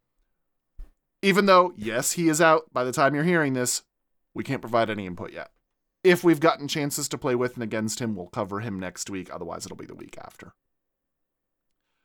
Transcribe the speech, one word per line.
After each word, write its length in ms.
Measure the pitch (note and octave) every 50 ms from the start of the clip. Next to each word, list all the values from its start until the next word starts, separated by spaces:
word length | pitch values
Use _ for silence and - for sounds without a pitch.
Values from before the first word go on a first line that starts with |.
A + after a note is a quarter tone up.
| _ _ _ _ _ _ _ _ _ _ _ _ _ _ _ - - - _ _ _ _ _ _
even 240 | - G3 F3+ G3+ G3+
though, 300 | G3 F#3 F3+ F3+ F3+ -
yes, 360 | - G#2 A2 G#2+ B2 C3+ -
he 180 | - F3 E3+ D#3+
is 100 | D#3 D3
out 320 | E3+ D#3+ D#3 D#3+ - _
by 120 | - B2+ B2+
the 80 | B2+
time 220 | A#2+ D#3 C#3+ C3+ D3
you're 100 | C#3+ D#3
hearing 280 | F3+ F3+ E3 D3+ C#3
this, 300 | C3 B2+ B2 A#2+ - - - _ _ _ _ _ _ _ _ _
we 120 | _ - A2
can't 180 | - C3+ -
provide 260 | - A#2 A#2+ A#2 A2+ G#2+
any 160 | G#2+ G#2 G2
input 280 | F2+ F2 F#2 F#2 -
yet. 180 | - E2 C#2+ - _ _ _ _ _ _ _ _ _ _ -
If 180 | F#3 F3+ F3
we've 160 | F3+ F3 D#3+ D3
gotten 300 | D3+ E3 C#3 C3+ C#3+ C#3
chances 400 | - D#3+ C#3+ D3 - - C#3 -
to 100 | - B2+
play 160 | - C#3 B2
with 200 | A#2+ B2+ B2+ -
and 100 | A#2+ A#2
against 360 | G#2+ A#2 A2 G#2+ A2 - -
him, 140 | B2+ A2+ G#2+
we'll 140 | F2+ F2 -
cover 320 | - B2 G#2 F#2+ G2+ G2+
him 180 | A2+ A#2+ G2 F#2
next 320 | F#2 F2+ F2 - - -
week. 180 | G2+ F#2 F2 F2 D2
Otherwise, 320 | E2+ F2 E2+ D#2+ E2+ -
it'll 100 | - F#2
be 100 | - -
the 80 | - -
week 220 | - - - - -
after. 340 | - - - - - - - _ _ _ _ _ _ _ _ _ _ _ _ _ _ _ _ _ _ _ _ _ _ _ _ _ _ _ _ _